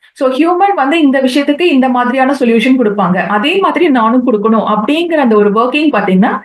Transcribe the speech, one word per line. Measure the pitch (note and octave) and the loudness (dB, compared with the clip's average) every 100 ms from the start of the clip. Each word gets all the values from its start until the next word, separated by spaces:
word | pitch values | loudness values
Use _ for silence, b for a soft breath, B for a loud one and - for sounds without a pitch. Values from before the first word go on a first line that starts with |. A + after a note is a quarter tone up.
| b | b
So | - C4 | -4 -2
ஹியூமன் | C4 E4 F4+ G4+ F4+ | 0 0 0 0 0
வந்து | C4+ E4 | 0 0
இந்த | C#4 C4 | 2 2
விஷயத்துக்கு | B3 C#4+ C#4 C#4+ | 0 0 -2 0
இந்த | F4 C4+ B3+ | 0 2 0
மாதிரியான | B3 A#3+ C4+ C4 C#4 | 0 -2 0 0 0
சொல்யூஷன் | A#3+ A#3 B3+ C4 | 0 2 2 2
கொடுப்பாங்க, | G#3+ G3+ F3+ F#3 F3+ | 0 0 -2 -2 -2
அதே | A3+ C#4+ F#4+ | -2 -2 0
மாதிரி | F4+ D4 E4+ | 0 0 0
நானும் | B3+ A3 B3+ B3 | 2 2 0 0
கொடுக்கணும் | G#3+ G#3+ A3 F#3+ G#3+ | 0 0 0 0 -2
அப்படிங்கிற | A3 D#4 E4+ | -2 -2 -2
அந்த | D#4 B3 G#3+ | 0 2 2
ஒரு | G3+ | 2
ஒர்க்கிங் | G#3+ B3 D4 D#4 | 0 -2 0 0
பாத்தீங்கன்னா | G#3+ F#3+ F#3 A#3+ - | 0 0 2 0 -2